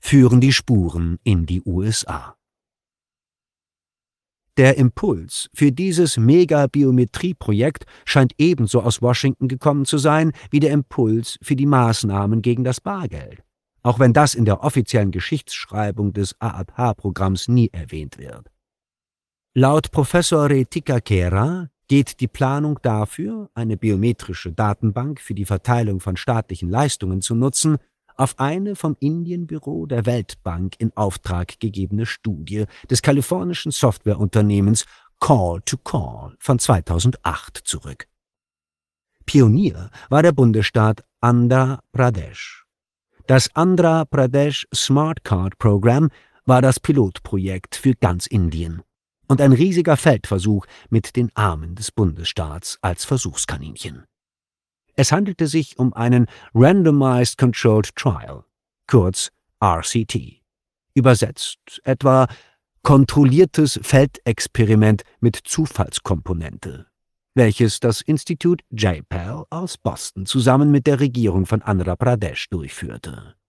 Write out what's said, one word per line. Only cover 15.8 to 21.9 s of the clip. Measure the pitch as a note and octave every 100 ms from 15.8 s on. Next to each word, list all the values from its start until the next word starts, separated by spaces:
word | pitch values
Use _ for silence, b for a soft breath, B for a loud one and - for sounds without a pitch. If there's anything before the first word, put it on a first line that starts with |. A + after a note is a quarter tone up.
| G#2 G2+ G#2
des | G2+ G2 -
A | A#2 -
A |
T | F2+ -
H-Programms | B2 G#2+ G2+ F2 F#2+ F#2+ -
nie | B2 A2+
erwähnt | F2 D2+ D#2 D2 -
wird. | C2+ A#1 - _ _ _ _ _ _ _ _ _ _
Laut | - C3 D3+ -
Professor | - C#3 F3 F3 D#3+ D3
Retika | C#3 B2+ - D3+ B2+
Kera | - G2 F2 F#2+ B2+ F3+ E3+ _
geht | _